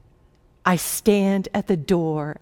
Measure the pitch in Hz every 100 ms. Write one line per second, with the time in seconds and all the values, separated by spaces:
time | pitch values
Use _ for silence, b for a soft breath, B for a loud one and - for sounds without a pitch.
0 | _ _ _ _ _ _ - 180 - -
1 | - 202 196 196 185 208 - 185 139 180
2 | 160 151 147 -